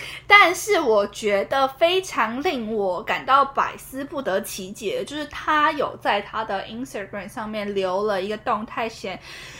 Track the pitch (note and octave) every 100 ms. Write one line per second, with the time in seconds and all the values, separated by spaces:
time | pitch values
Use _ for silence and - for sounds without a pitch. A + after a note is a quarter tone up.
0 | - - - G4+ F4 F4 G#4+ E4+ C4+ G#3+
1 | G3+ - G#3+ G3 - C4+ C4 - E4+ F#4+
2 | F#4 C#4 A3 A#3+ F4 C4+ G#3+ A3 F#3+ F3
3 | - F3+ - C4+ C4+ - E3+ - - C4+
4 | C#4+ D4+ C4 F#3+ G#3+ - F#3 G#3 G3+ B2+
5 | A#3 D4 D4 - - D4+ D4+ D#4 - -
6 | C#4 G#3 - G#3+ A3 G3 - A3 C4 A3
7 | G3 G3+ F#3+ A#3 G#3+ G#3+ G3+ G3 F#3 F#3+
8 | G#3+ G3 G3 G#3+ C4 G#3+ A3+ - A3 -
9 | G3 - - - -